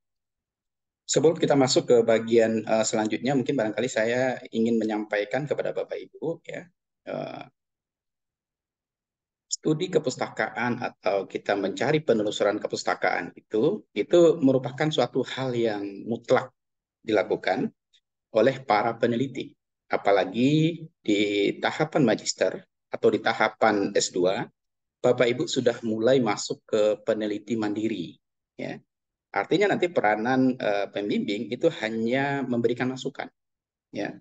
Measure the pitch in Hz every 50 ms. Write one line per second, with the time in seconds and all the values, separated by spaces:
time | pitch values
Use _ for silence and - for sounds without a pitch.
0 | _ _ _ _ _ _ _ _ _ _ _ _ _ _ _ _ _ _ _ _
1 | _ - - 143 135 160 170 165 151 127 147 139 131 131 - 170 135 - 123 117
2 | 113 113 113 110 113 113 113 113 113 113 113 110 107 110 110 110 107 - - 110
3 | 110 107 - - - 131 143 131 117 - 143 127 110 110 104 107 120 - - 113
4 | 110 117 120 127 131 127 120 104 101 - - 113 113 117 117 113 107 110 107 107
5 | 107 - 104 104 104 - - 139 151 139 - - - 101 - - - - - -
6 | 92 - - - - 156 170 - _ - - - 180 - _ _ _ _ _ _
7 | _ - 95 - 98 - - 110 - - _ _ _ _ _ _ _ _ _ _
8 | _ _ _ _ _ _ _ _ _ _ _ _ _ _ _ _ _ _ _ _
9 | _ _ _ _ _ _ _ _ _ - - - - 156 156 156 185 185 180 156
10 | - 127 - - 110 - - - 110 - - 104 120 120 117 - 95 92 - _
11 | - - 98 98 92 92 - - - - 101 101 95 95 95 - 117 135 156 151
12 | 156 - 113 107 104 104 101 - 107 101 101 104 101 - - - - 95 90 -
13 | - 92 90 90 87 90 - - - _ - 107 123 165 214 208 - _ - 107
14 | 98 - - 175 170 160 143 - 135 135 131 127 135 131 - - 156 156 156 143
15 | 123 120 - 135 120 - - 131 131 131 120 117 113 113 107 101 101 101 101 101
16 | 104 107 117 113 - - 131 117 - - _ _ _ _ _ _ _ _ _ _
17 | - - 107 98 - - 92 - - - 95 - - 226 - _ _ _ _ _
18 | _ _ _ _ _ _ - 110 110 135 131 131 - - 107 104 110 117 113 -
19 | 123 117 117 120 139 139 - - - - - _ _ _ _ _ _ - 104 101
20 | - 101 101 98 90 92 95 117 127 139 151 156 156 165 170 - - - _ _
21 | - 110 104 101 107 101 101 101 101 - - - - 110 - - 156 156 - 170
22 | 135 113 101 - - - - - 98 92 - - - _ _ _ _ _ - -
23 | - 117 110 104 - 117 107 - 110 110 - - 110 107 104 101 98 - 101 -
24 | - - - 92 87 92 98 117 - - _ _ _ _ _ _ _ _ _ _
25 | - 123 123 127 127 120 117 131 - - - 131 120 120 117 - - 113 110 110
26 | 110 123 135 135 117 107 101 - - - - - _ - - 110 104 107 104 -
27 | - - 110 107 110 104 104 104 - - 120 110 107 104 101 107 107 113 107 92
28 | 80 73 - _ _ _ _ _ _ _ _ - - - 139 139 - _ _ _
29 | _ _ _ _ _ _ - - 196 - - 180 208 196 127 113 180 170 175 123
30 | 104 104 107 107 110 123 131 131 131 127 123 127 107 107 101 101 98 - - 101
31 | 101 107 190 233 156 107 101 104 117 104 123 - - 165 160 - 113 110 113 113
32 | 113 113 127 135 139 143 139 139 131 120 123 117 117 120 123 127 127 127 131 139
33 | - 151 - - - - _ _ _ _ _ _ _ _ _ _ _ _ - 110
34 | 101 - - -